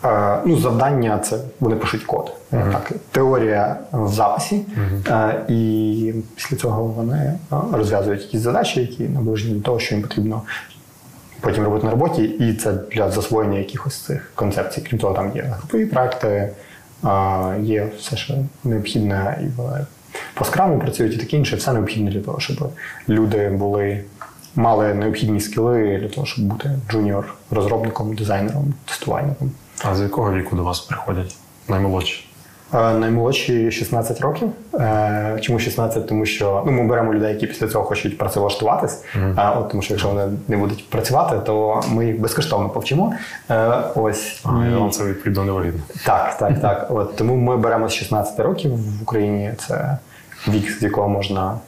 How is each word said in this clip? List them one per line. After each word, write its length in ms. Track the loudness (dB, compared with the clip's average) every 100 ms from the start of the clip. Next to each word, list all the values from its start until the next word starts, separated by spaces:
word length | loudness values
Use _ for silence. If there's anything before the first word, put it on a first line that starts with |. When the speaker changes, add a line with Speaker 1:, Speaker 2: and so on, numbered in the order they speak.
Speaker 1:
Е, 340 | 2 2 2 2
ну, 120 | 4 4
завдання — 600 | 4 4 4 4 2 0
це 140 | 0 -4 -4 -2
вони 160 | 0 2
пишуть 280 | 0 -4
код. 280 | -2 -4 -4 -12 -4
Speaker 2:
Мгм. 200 | 0 2
Speaker 1:
Так, 200 | 0 -2 -8 -2
теорія 640 | 2 4 4 4 2 2 -2 -4
в 160 | -2 0
записі, 500 | 4 2 2 0 -2 -2 -2
Speaker 2:
Мгм. 280 | 0 0 0 2
Speaker 1:
е, 220 | 2 0 0
і 640 | 2 2 2 2 0 0 -2 -8 -10
після 200 | -6 -2
цього 260 | 0 0
вони, 340 | -2 -2 0 0 0 -2 -4
е, 40 | -4 0
розв'язують 480 | 0 2 2 2 -2
якісь 180 | -2 0
задачі, 400 | 2 2 2 0
які 220 | -2 -2
наближені 520 | -2 0 0 0 0
до 60 | -2
того, 180 | 0 0
що 160 | 0
їм 80 | -2
потрібно 400 | -2 -2 0 -2 -6 -10 -12 -20 -20 -20 -20 -20 -20 -4
потім 240 | -2 2
робити 200 | 2 2
на 60 | 2
роботі, 320 | 2 2 2
і 320 | 0 2 2
це 180 | 2 0
для 380 | -2 -2 -2 0
засвоєння 480 | 0 0 2 2 0
якихось 380 | -2 -6 -6 -8
цих 300 | -6 -6 -6
концепцій. 460 | -4 -2 0 -2 -6
Крім 200 | -4 0
того, 140 | 0
там 160 | 0 -2 -2
є 60 |
групові 440 | -4 -6 -2 0 2
проекти, 420 | 2 0 0 0
е, 220 | 0 0 -6 -18 -20 -20 -4 0 2 2 0 0 -2
є 280 | 0 0 -2 -6
все, 180 | -6 -6
що 180 | -4 -2 -4 -4
необхідне, 760 | -2 0 0 0 0 0 0 -2
і 180 | -4 -4
в, 260 | -4 -4 -6 -10 -16 -14 -12
по 100 | -4
скраму 340 | -2 2 2 2
працюють, 360 | 0 0 0
і 20 | 0
таке 180 | -2 0
інше, 200 | 0 0
все 160 | 0
необхідне 380 | 0 0 -2 -2
для 100 | -2
того, 200 | -4 -6
щоб 300 | -6 -4 -6 -8 -14 -10 0
люди 400 | 2 4 2 2
були, 560 | 0 0 2 0 -2 -6 -16 -20 -20 -6
мали 400 | 2 4 4 4
необхідні 460 | 2 0 0 0 0
скіли 580 | 0 0 2 4 2 0
для 60 | -2
того, 180 | -4 -6
щоб 180 | 0
бути 260 | -2 0 -2 -2 -2
джуніор-розробником, 1200 | 0 2 0 -4 -12 -4 0 2 2 0 -2 -4 -4
дизайнером, 560 | -2 0 0 0 0 -2
тестувальником. 680 | -6 -8 -2 -2 -2 -2 -4 -6 -14 -6
Speaker 2:
А 100 | -2
з 60 | 0
якого 320 | 0 0 0
віку 240 | 0 0 0
до 80 |
вас 160 | 0 -2
приходять 560 | -4 -6 -4 -4 -4 -10 -20 -20 -4
наймолодші? 580 | 0 2 2 -2 -6 -12 -20 -20 -20 -2
Speaker 1:
Е, 200 | 2 4
наймолодші — 760 | 4 4 2 2 0 2 2 2
шістнадцять 480 | 0 -2 0 0 0
років. 300 | -2 0 -2 -4 -6
Е, 640 | -2 2 2 2 0 -2 -2
чому 180 | 0 0
шістнадцять? 480 | 0 -2 0 -2 0
Тому 180 | 0 0
що, 360 | 0 2 2 2
ну, 60 |
ми 100 | 2
беремо 300 | 4 2 2
людей, 180 | 2 2
які 120 | 0 -4
після 220 | -2 0
цього 160 | 0
хочуть 340 | 0 -2 -2 -2
працевлаштуватись. 840 | -2 0 0 0 0 2 0 -4 -6 -2
Speaker 2:
Мгм. 220 | 0 2
Speaker 1:
Е, 120 | 2 2
от, 100 | 0
тому 140 | -2
що 120 | -2
якщо 140 | -2 0
вони 240 | 0 0 -2 -2
не 80 | 0
будуть 340 | 0 -2 -4
працювати, 460 | -2 2 2 2 0 0
то 360 | 2 2 2 2
ми 180 | 2 2
їх 140 | 2
безкоштовно 480 | 0 0 0 0 0
повчимо. 460 | -2 -2 2 2 0 -8 -14 -2
Е, 220 | 2 4 2 0
ось, 460 | 0 0 0 -6 -8
Speaker 2:
А, 220 | -2 2 2
Speaker 1:
і 40 |
Speaker 2:
я 80 | 2
вам 120 | 2
це 140 | 0
відповідно 400 | -2 -2 -2 0
не 80 | 0
вигідно. 280 | 0 0 -2 -8 -6 0
Speaker 1:
Так, 320 | 2 2 0
так, 220 | 0 2
Speaker 2:
<laughs> 0 |
Speaker 1:
так. 260 | 2 0 0
От, 260 | -2 -2 0
тому 200 | 0 2
ми 200 | 4 2
беремо 320 | 2 2 0
з 40 |
шістнадцяти 500 | -2 -2 -2 -2 0
років. 340 | 0 0 -2 -2
В 260 | -2 -4
Україні 500 | -2 0 0 0 -2 -6 -6
це 280 | -4 -2 -4 -6 -20 -20 -8 0
вік, 220 | 0 0
з 120 | -2
якого 260 | -2 0 2
можна 500 | 0 0 -2 -2 -4